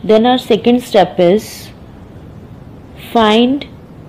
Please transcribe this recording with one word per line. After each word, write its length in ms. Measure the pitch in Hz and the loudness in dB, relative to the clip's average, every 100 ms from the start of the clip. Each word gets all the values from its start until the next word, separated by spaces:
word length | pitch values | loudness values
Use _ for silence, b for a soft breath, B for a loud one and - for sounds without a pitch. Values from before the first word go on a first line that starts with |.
Then 220 | - 220 240 | 2 2 2
our 120 | 254 | -2
second 440 | - 208 233 247 | 0 -2 2 0
step 380 | 240 214 180 - | 0 0 0 2
is 500 | 175 208 - - - - - - - - - - - - - - - - - | 2 2 -2 -18 -20 -20 -20 -20 -20 -20 -20 -20 -20 -20 -20 -20 -20 -20 -4
find 560 | 233 214 220 247 277 - - - - | 0 2 2 2 -2 -8 -20 -20 -20